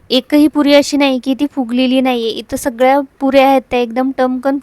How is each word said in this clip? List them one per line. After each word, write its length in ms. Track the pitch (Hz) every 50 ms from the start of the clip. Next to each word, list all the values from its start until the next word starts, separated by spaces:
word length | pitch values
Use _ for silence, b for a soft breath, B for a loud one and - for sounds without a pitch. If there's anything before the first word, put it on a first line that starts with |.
| _ -
एकही 380 | 226 254 247 - 294 294 302
पुरी 260 | 294 - 294 277 285 285
अशी 240 | 285 277 - 294
नाही 220 | 277 285 269 262 254 -
की 100 | 269 269
ती 120 | 220 294 285
फुगलेली 500 | - 277 247 220 240 254 262 254 262 262
नाही 220 | 254 262 247 233 226
आहे. 80 | 226
इथं 240 | - 233 226 - 277
सगळ्या 440 | 254 - 285 226 226 254 262 269 285 269 - _ -
पुऱ्या 300 | 269 269 262 269 262 269
आहेत 120 | 269 262 - -
त्या 80 | 254 247
एकदम 320 | 247 226 226 254 262 269 262
टमकन 400 | - 254 254 254 254 247 277 277 277